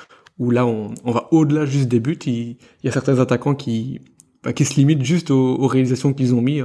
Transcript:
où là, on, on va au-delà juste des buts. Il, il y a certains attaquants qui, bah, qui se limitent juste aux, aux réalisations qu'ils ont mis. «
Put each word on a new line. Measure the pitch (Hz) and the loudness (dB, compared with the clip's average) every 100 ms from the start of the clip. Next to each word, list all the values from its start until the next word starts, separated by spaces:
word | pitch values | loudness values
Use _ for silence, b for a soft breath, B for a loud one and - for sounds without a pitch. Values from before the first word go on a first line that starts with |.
| B B B - | B B B -6
où | 120 | 0
là, | 120 123 | 0 0
on, | 110 107 120 123 | -2 -6 -8 -4
on | |
va | 117 - | -4 2
au-delà | 160 151 151 147 | 2 4 2 0
juste | 139 127 | 0 2
des | 120 | 0
buts. | 120 165 - | 0 -4 -4
Il, | 117 117 | -4 -6
il | 120 b b 131 | -12 b b -4
y | |
a | |
certains | - - 127 | -2 2 2
attaquants | 123 123 147 139 | 2 0 -2 -4
qui, | - 113 127 131 - _ _ _ | -4 -4 -6 -10 -16 _ _ _
bah, | - | -6
qui | 120 135 | -2 0
se | - | 2
limitent | 139 156 | 4 2
juste | 131 175 160 | 0 -2 2
aux, | 135 127 127 | 2 2 0
aux | 131 | 0
réalisations | 131 127 131 143 | 2 0 0 0
qu'ils | 135 127 123 | 0 0 2
ont | |
mis. « | 123 147 | 0 -2